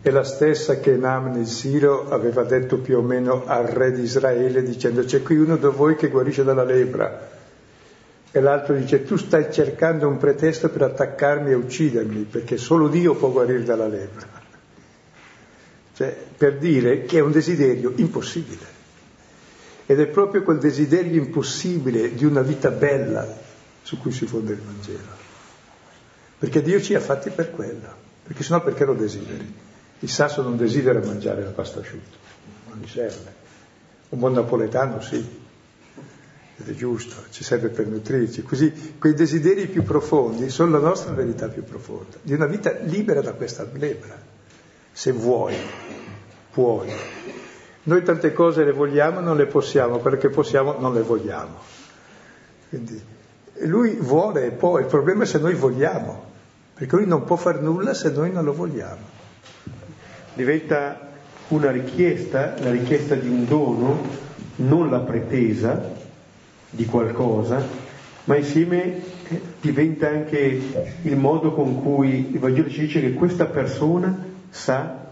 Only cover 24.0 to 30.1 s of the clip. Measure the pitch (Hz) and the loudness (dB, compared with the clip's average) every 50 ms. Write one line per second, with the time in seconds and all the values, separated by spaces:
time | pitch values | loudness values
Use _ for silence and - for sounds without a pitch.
24 | - 143 120 - - 110 120 117 110 107 107 98 104 104 104 101 101 107 107 98 | -6 -6 -4 -4 -6 -4 -4 -4 -4 -4 -6 -8 -8 -14 -14 -14 -12 -12 -12 -14
25 | 92 95 - - - - - - - - - - _ - - - - - - - | -14 -16 -20 -20 -20 -20 -20 -20 -20 -20 -20 -20 _ -20 -20 -20 -20 -20 -20 -20
26 | _ _ _ _ - - _ _ - 135 131 160 139 151 185 202 - - 208 180 | _ _ _ _ -20 -20 _ _ -6 0 0 0 2 2 2 0 2 2 0 -2
27 | - - 139 135 - 208 - - 165 - - - 107 110 117 - - - - - | 0 0 -4 -4 -4 -8 -4 -4 -6 -6 -6 -10 -10 -10 -10 -12 -14 -18 -20 -20
28 | - - _ _ - - 143 131 - - 160 170 165 - - - 143 135 131 110 | -20 -20 _ _ -18 -18 -14 -12 -4 0 0 2 2 0 0 2 2 2 2 0
29 | 110 104 - - - - - - - - - - - - - - - - - - | 0 -4 -4 -8 -12 -12 -12 -12 -12 -14 -16 -18 -20 -20 -20 -20 -20 -20 -18 -14
30 | - - | -10 -8